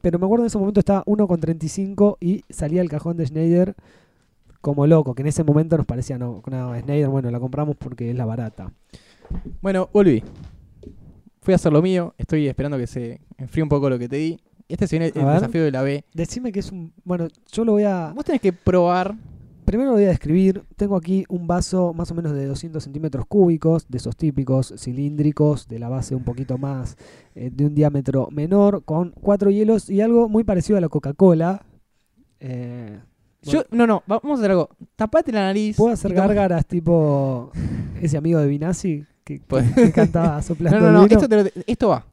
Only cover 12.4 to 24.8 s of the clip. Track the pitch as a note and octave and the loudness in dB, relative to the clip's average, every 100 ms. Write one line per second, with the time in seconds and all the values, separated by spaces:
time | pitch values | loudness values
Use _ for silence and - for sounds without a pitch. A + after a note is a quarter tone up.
12.4 | C#3+ B2 C#3+ C#3 A#2+ B2+ A#2 A#2+ _ - | -2 -2 -4 -4 -6 -8 -10 -12 _ -18
13.4 | C3 D#3 D#3 C#3+ C#3 B2 A#2+ C#3 D#3+ E3 | -8 -4 0 0 0 -2 -4 -6 -6 -8
14.4 | _ _ _ E3 G3 D#3+ E3 - C#3 D#3+ | _ _ _ -6 -4 -2 -4 0 2 2
15.4 | G#3+ E3 D#3 C3 C#3 C#3+ - E3 E3 A#3+ | 0 0 -2 0 -4 -4 -8 -10 -8 -6
16.4 | B3 G3+ F#3+ F#3+ E3 _ F3 F3+ E3 _ | -8 -8 -8 -12 -16 _ -8 -6 -6 _
17.4 | _ - A#3 G#3 G#3 F#3 D#3+ G3 D4+ D4+ | _ -4 2 2 2 0 -6 -8 -4 0
18.4 | G3 F3 - F3+ F3 F3+ F#3+ A3 - - | 0 0 0 2 2 2 -2 -8 -16 -20
19.4 | - - - G#3+ C4+ A3+ G3+ E3 C#3+ E3+ | -20 -4 -2 0 2 4 4 2 0 2
20.4 | F#3+ F#3+ - - G3+ G3 E3 F#3+ - F3+ | 2 0 -8 -6 -2 -2 0 -2 -2 -8
21.4 | E3+ F3 - F#3 F3 E3 E3+ E3+ E3 C#3+ | -2 -2 0 0 -2 -2 -8 -6 -4 -4
22.4 | C#3 C#3 E3 D#3 C#3 C#3+ D#3+ C3 - G#3 | -4 -6 -8 -10 -10 -8 -6 -6 -2 2
23.4 | F3+ D#3+ D#3+ E3 - B2+ - G#2+ D#3 C#3 | 4 4 2 0 -2 -8 -8 -4 -2 -2
24.4 | C3 C3 B2+ A2 | 0 0 -2 -8